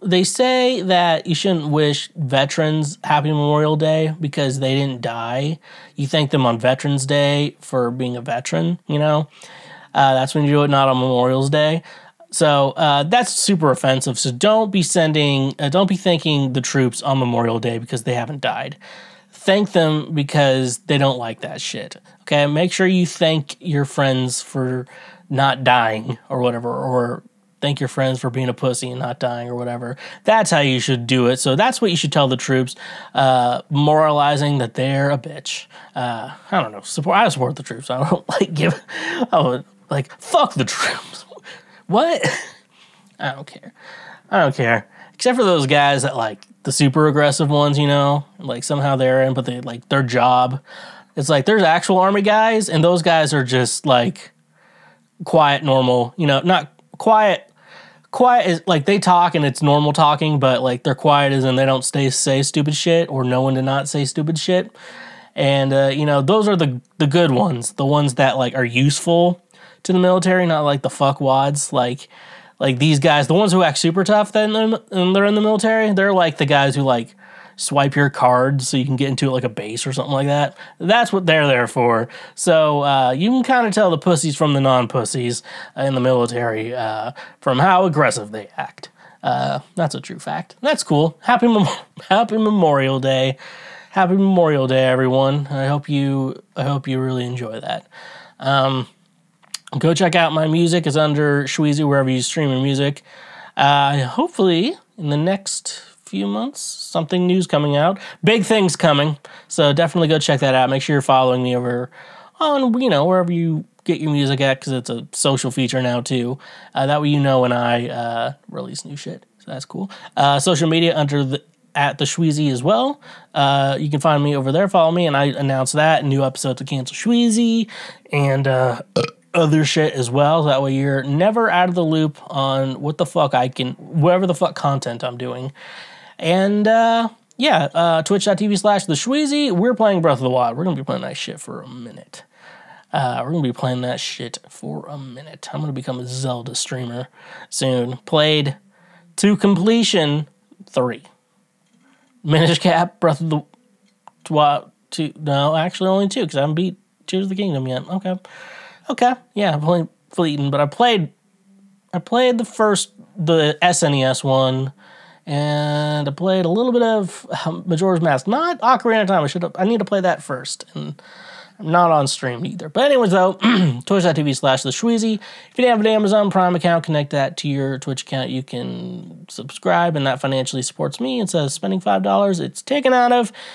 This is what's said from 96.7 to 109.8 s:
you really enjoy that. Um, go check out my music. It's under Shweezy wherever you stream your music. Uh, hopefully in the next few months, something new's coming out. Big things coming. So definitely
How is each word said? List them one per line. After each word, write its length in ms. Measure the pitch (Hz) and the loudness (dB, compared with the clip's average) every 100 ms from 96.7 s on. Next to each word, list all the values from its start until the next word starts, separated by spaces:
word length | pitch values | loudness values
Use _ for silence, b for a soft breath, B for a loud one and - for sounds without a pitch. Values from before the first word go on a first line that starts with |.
| 143 135 | -4 -4
you 140 | 131 | -4
really 260 | 131 127 123 | -2 -4 -4
enjoy 320 | 123 113 113 | -8 -10 -10
that. 300 | - - - B B B B - | -8 -8 -10 B B B B -8
Um, 480 | 135 139 131 131 110 _ _ _ _ _ _ - - 143 | -2 0 0 -2 -6 _ _ _ _ _ _ -20 -10 -2
go 160 | 160 | 0
check 200 | 165 180 | 2 2
out 180 | 175 165 | 2 2
my 140 | 156 156 | 2 0
music. 400 | 160 175 175 156 | 2 2 0 0
It's 100 | 147 | 0
under 480 | 151 147 147 143 | 0 2 2 0
Shweezy 420 | 135 - 151 147 151 | -2 0 0 2 2
wherever 240 | 139 131 | 2 2
you 120 | 131 | 0
stream 280 | 123 165 147 | -2 -2 -2
your 120 | 131 | 0
music. 400 | 139 135 139 143 B B B B B - | 0 0 -2 -4 B B B B B 0
Uh, 480 | 139 143 139 143 | 2 4 2 0
hopefully 720 | 127 - 339 - 190 165 233 - _ - | -2 -4 -4 0 2 2 0 -4 _ -10
in 120 | 151 | -4
the 60 | 147 | -2
next 640 | 170 196 196 - - - - _ | 0 -2 -6 -10 -10 -14 -18 _
few 220 | - 196 202 | -10 -6 -4
months, 340 | 208 247 - | -4 -6 -8
something 640 | - - - 165 156 180 180 | -12 -12 -8 -6 -2 0 0
new's 200 | 185 170 | 0 0
coming 300 | 147 151 143 | 0 0 2
out. 220 | 160 196 B B | 0 -2 B B
Big 220 | - 233 | 2 2
things 320 | 185 220 185 - | 2 2 2 2
coming. 420 | 170 143 151 143 B B - | 2 4 0 -4 B B -6
So 240 | - 147 | 2 2
definitely 360 | 143 | 4